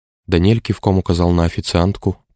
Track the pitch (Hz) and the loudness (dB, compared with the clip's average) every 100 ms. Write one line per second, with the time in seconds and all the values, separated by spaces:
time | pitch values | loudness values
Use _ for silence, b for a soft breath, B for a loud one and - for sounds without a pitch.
0 | _ _ - 87 92 113 - 101 104 95 | _ _ -2 2 2 2 -2 -4 0 0
1 | - 87 87 87 85 - - 87 90 - | 0 0 2 2 0 -2 -4 0 0 -2
2 | 98 - _ | -4 -6 _